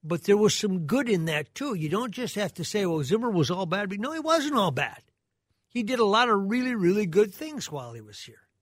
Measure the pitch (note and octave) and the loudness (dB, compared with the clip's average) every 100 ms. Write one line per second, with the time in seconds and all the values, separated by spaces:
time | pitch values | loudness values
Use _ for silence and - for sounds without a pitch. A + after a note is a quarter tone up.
0 | D#3 E3 - G#3 G#3 - G#3 F#3 D3+ A#3 | -4 -4 2 4 6 2 -2 -2 0 0
1 | B3 F#3+ D#3+ D3+ D3 - C#4 G3+ D3+ F#3 | 2 0 0 -2 -4 -8 -6 -4 -2 -2
2 | B3 G3 A#3 - - - D#3+ G#3 F#3+ D#3+ | -4 -6 -6 -4 -6 -4 -6 -2 0 0
3 | C3+ G#3+ A#3+ F#3+ C3 F3+ F#3 F#3 G#3 G3+ | 0 0 2 2 2 0 -2 -2 -2 -4
4 | A#3+ D#4+ D#4 E4 C#4+ C#4 F#3+ C3 C3 - | -4 -4 2 2 2 2 2 0 -4 -6
5 | _ _ _ _ _ _ _ A#3+ G#3+ B3+ | _ _ _ _ _ _ _ -6 -4 2
6 | G#3+ G#3 B3 G#3 G3 A#3+ B3+ A#3+ F3 G3+ | 4 4 4 2 2 0 0 2 2 2
7 | G3+ D#3+ G#3 - D#4 D4 - D3 A#2+ A#2 | 2 2 2 0 -10 -10 -10 -10 -12 -16
8 | G#2+ G#2 - - _ _ | -18 -18 -18 -20 _ _